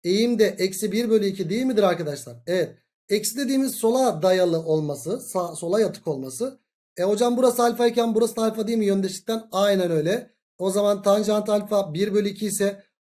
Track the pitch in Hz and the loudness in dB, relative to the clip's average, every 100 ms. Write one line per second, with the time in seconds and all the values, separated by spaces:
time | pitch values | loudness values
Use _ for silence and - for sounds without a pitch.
0 | 170 196 240 226 208 - 190 190 214 208 | 0 0 2 2 2 2 -4 -2 -4 -2
1 | 233 220 196 190 165 214 262 214 196 170 | 2 2 0 -4 -4 -2 0 2 2 0
2 | 151 143 - 120 - 180 156 - _ _ | -4 -8 -12 -16 -4 -2 -2 -6 _ _
3 | _ 208 214 233 262 269 269 - 226 254 | _ -2 -2 -4 -2 0 0 0 0 2
4 | 262 160 185 185 180 165 165 156 151 143 | 2 2 2 4 2 0 0 0 0 -6
5 | 160 247 - 185 175 160 170 208 202 - | -6 -8 -4 -4 -4 -6 -2 0 0 -2
6 | - 139 131 127 254 262 _ _ _ - | -8 -6 -8 -6 -8 -8 _ _ _ -4
7 | 185 208 240 240 254 240 240 233 240 233 | -2 2 2 4 2 4 0 4 2 2
8 | 233 220 226 - 220 220 214 233 202 196 | 0 2 0 0 -2 -2 -2 0 2 2
9 | 190 - - 220 220 190 202 196 175 165 | -2 -6 -6 -6 -4 0 2 2 2 0
10 | 156 226 247 _ _ _ 190 196 202 202 | 0 -2 -6 _ _ _ -2 2 2 2
11 | 202 202 208 214 214 208 202 208 156 156 | 2 2 2 0 2 -2 0 -2 -2 -2
12 | 208 202 202 196 214 196 202 196 _ _ | 0 0 -2 -4 -6 0 -2 -2 _ _